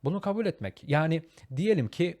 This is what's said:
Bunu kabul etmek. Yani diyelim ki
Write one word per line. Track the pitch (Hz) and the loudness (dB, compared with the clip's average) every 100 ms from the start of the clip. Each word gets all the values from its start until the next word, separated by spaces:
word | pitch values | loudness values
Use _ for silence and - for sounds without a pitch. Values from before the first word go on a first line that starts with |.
Bunu | 135 196 | -2 -2
kabul | 202 202 214 | -2 -2 -2
etmek. | - 101 - - | -2 -8 -10 -2
Yani | 143 160 160 160 - - 131 | 0 2 0 -4 -20 -10 -2
diyelim | 202 202 113 | 2 2 2
ki | - 175 175 | 0 -2 -2